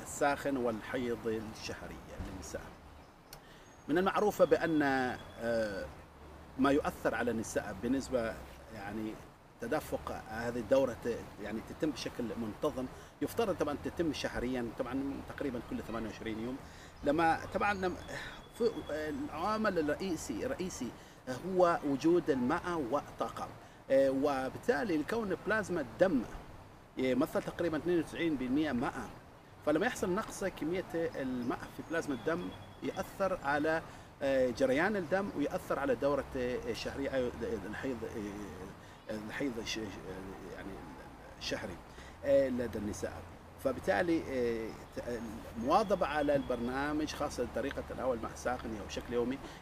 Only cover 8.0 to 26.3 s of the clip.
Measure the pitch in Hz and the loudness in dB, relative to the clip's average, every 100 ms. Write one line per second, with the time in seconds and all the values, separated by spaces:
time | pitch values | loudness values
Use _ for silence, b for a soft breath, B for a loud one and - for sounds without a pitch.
8 | 120 127 113 - - - - 110 98 110 | 2 0 0 -4 -10 -16 -14 -10 -8 -6
9 | 110 107 - - - - 117 147 - 139 | -6 -8 -14 -20 -20 -10 -2 -2 -2 -6
10 | - 101 - 110 120 120 104 135 131 113 | -4 -8 -8 -4 -2 -2 4 6 6 2
11 | 120 110 - - 104 110 - - 156 131 | -2 -4 -6 -10 -6 -6 -8 -2 -2 0
12 | - - 117 107 110 101 - 131 127 B | -6 -4 -4 -4 -6 -2 -2 -2 -6 B
13 | B B 147 - 220 160 147 139 135 - | B B -4 0 0 2 0 -2 -4 -2
14 | 170 127 120 110 120 127 117 - 123 135 | 0 0 -2 -2 0 0 -2 -4 -2 -2
15 | 139 - - - 143 120 - 127 - 113 | -2 -4 -8 -4 -4 -4 -4 -6 -4 -4
16 | 110 - 110 107 117 135 B B B B | -4 -6 -6 -4 -4 -6 B B B B
17 | 143 151 165 156 - 190 208 202 185 - | 0 4 4 4 0 0 2 2 0 -2
18 | - B B B - - 233 151 - 151 | -6 B B B -16 0 0 0 -4 -4
19 | 156 139 151 151 190 220 214 180 151 147 | -2 -4 -4 -2 0 2 2 2 2 0
20 | 196 160 - 101 - 135 185 - 120 - | 0 -2 -2 -2 -2 -2 -4 -4 -6 -8
21 | B B - 127 175 180 175 170 147 135 | B B -8 -6 0 6 6 6 2 2
22 | 160 175 165 131 123 170 180 170 120 143 | 6 6 4 2 4 2 0 -2 0 0
23 | - - 113 - - - B B - 269 | -2 -4 -4 -4 -8 -10 B B 4 6
24 | 277 269 294 269 262 - - 247 240 156 | 6 6 4 2 0 -2 2 2 4 2
25 | - 220 208 165 185 214 175 170 131 - | 2 0 0 -2 2 0 2 0 -2 6
26 | 190 143 104 | 6 6 2